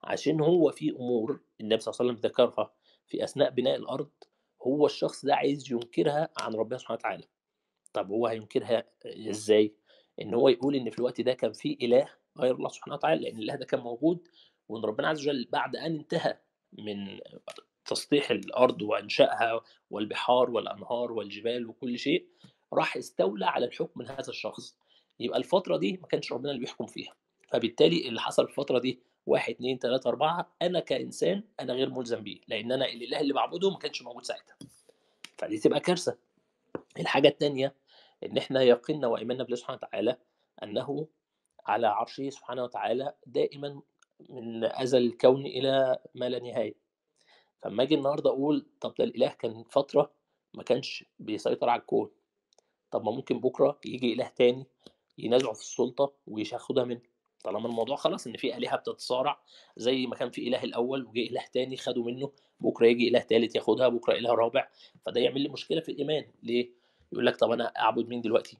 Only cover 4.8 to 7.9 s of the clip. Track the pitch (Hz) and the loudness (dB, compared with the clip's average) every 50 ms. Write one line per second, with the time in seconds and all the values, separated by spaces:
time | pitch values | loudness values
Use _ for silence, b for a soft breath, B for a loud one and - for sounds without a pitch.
4.8 | 147 131 - - 165 151 - - - 131 143 139 143 139 143 143 131 131 120 113 | 4 2 2 0 -4 -4 -4 -4 0 0 0 2 2 0 0 -2 -4 -6 -6 -6
5.8 | 117 - - - 170 151 143 147 160 - _ - - 117 113 107 110 107 127 123 | -6 -4 -2 0 0 2 2 0 -2 -4 _ -8 -6 -6 -4 -4 -4 -4 -4 -10
6.8 | - - 117 110 - 113 98 82 - _ _ _ _ _ _ _ _ _ _ _ | -6 -8 -8 -4 -4 -6 -6 -6 -12 _ _ _ _ _ _ _ _ _ _ _
7.8 | _ _ | _ _